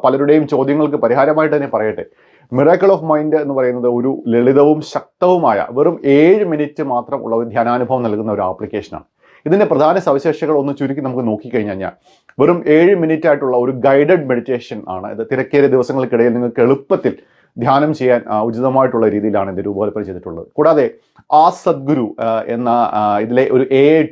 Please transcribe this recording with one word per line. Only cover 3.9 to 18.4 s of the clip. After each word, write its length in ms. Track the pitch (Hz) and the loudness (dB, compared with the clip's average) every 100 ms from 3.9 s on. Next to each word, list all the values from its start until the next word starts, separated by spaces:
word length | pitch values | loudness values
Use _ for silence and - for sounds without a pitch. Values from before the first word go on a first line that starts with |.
| 120 131 - 120 | 0 -2 -4 -2
ലളിതവും 520 | 117 123 135 147 156 | 2 4 4 4 2
ശക്തവുമായ 840 | - - - - 180 180 139 101 - | -2 -10 -10 -2 2 2 2 0 -2
വെറും 300 | 123 160 170 | 0 0 0
ഏഴ് 400 | 139 139 165 208 | 2 4 6 4
മിനിറ്റ് 380 | 185 151 147 147 | 2 -2 -6 -6
മാത്രം 420 | 139 120 120 139 | -4 -4 -4 -8
ഉള്ള 120 | 110 113 | -4 -4
ഒരു 120 | 117 | -2
ധ്യാനാനുഭവം 540 | 117 117 123 120 131 | -2 0 -2 -2 -2
നൽകുന്ന 300 | 117 104 110 | -2 -4 -4
ഒരു 80 | 101 | -4
ആപ്ലിക്കേഷനാണ്. 640 | 92 - 107 104 - 82 _ _ _ _ 151 | -4 -6 -8 -8 -10 -18 _ _ _ _ -2
ഇതിന്റെ 200 | 196 202 | 2 2
പ്രധാന 320 | 131 156 185 | 2 2 2
സവിശേഷതകൾ 600 | 175 139 165 151 156 147 | 0 0 0 -2 -2 0
ഒന്ന് 140 | 139 139 | -2 -4
ചുരുക്കി 240 | 135 143 | -6 -4
നമുക്ക് 260 | 135 127 117 | -6 -4 -4
നോക്കിക്കഴിഞ്ഞ് 440 | 104 123 120 101 | -6 -4 -4 -4
കഴിഞ്ഞാൽ 200 | 95 90 - _ _ _ - | -6 -10 -12 _ _ _ 0
വെറും 260 | 147 175 151 | 2 2 2
ഏഴ് 280 | 156 175 | 4 4
മിനിറ്റ് 340 | 185 160 156 160 | 2 0 0 0
ആയിട്ടുള്ള 280 | 143 135 123 | 0 0 0
ഒരു 160 | 123 | -2
ഗൈഡഡ് 560 | 127 131 139 147 180 135 | 0 2 2 4 0 0
മെഡിറ്റേഷൻ 540 | 120 123 120 - 110 - | -4 -2 -6 -6 -14 -10
ആണ് 220 | 92 104 | -10 -10
ഇത്. 160 | 104 113 | -10 -6
തിരക്കേറിയ 360 | 131 131 143 139 | -4 0 2 4
ദിവസങ്ങൾക്കിടയിൽ 640 | 127 123 131 123 117 120 | 2 0 -2 -2 2 2
നിങ്ങൾക്ക് 280 | 117 123 120 | 2 -2 0
എളുപ്പത്തിൽ 560 | 120 135 - 185 131 - _ _ _ - | 2 2 0 -2 -2 -6 _ _ _ -6
ധ്യാനം 360 | 123 139 151 | 0 2 0
ചെയ്യാൻ, 280 | 151 127 120 - | 0 2 0 0
ആ, 140 | 107 | -2